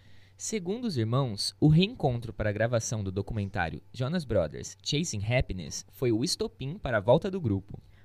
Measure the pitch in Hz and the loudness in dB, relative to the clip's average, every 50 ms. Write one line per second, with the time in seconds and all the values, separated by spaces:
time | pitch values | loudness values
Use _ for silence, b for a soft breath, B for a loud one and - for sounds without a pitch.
0 | b b b b b b b b - - 220 214 175 175 202 247 247 226 160 123 | b b b b b b b b -8 -4 -4 -4 -2 -4 -4 -2 -2 -2 0 0
1 | 110 113 120 135 143 120 101 98 - - - - - 151 156 160 190 208 262 - | 0 2 2 2 0 0 -2 -4 -6 -6 0 4 6 6 8 8 6 4 2 0
2 | - 139 120 117 - 113 - - 107 107 101 104 110 120 123 113 - - 120 107 | 0 0 0 -2 -4 -6 -6 -4 -2 -2 0 0 2 2 2 0 0 0 -2 -2
3 | 101 95 92 98 98 - 120 107 101 95 - 95 85 82 82 69 - - - 117 | -2 -2 -2 -4 -4 -2 -2 -4 -4 -2 -2 -2 -2 -2 -4 -8 -12 -10 -6 -4
4 | 131 127 170 185 151 123 113 98 82 76 - 64 - - - - - - - 143 | -4 -2 -2 -2 -2 0 2 2 2 0 -2 -8 -12 -12 -14 -10 -6 -2 -2 -2
5 | 180 - - 104 98 107 123 131 123 - 98 92 80 71 - - - - - - | -2 -2 -4 -4 0 2 2 2 2 0 -4 -8 -8 -10 -10 -12 -12 -12 -6 -2
6 | 131 123 110 107 131 - - - 220 226 - - 131 135 165 214 - 139 120 107 | 0 2 2 2 0 0 -2 -2 -4 -6 -6 -8 -8 -8 -8 -6 -4 -2 -2 2
7 | 92 110 127 165 - 196 185 196 160 110 98 98 - - - - b b b b | 4 6 6 6 4 2 -4 -2 0 0 0 0 -2 -6 -14 -16 b b b b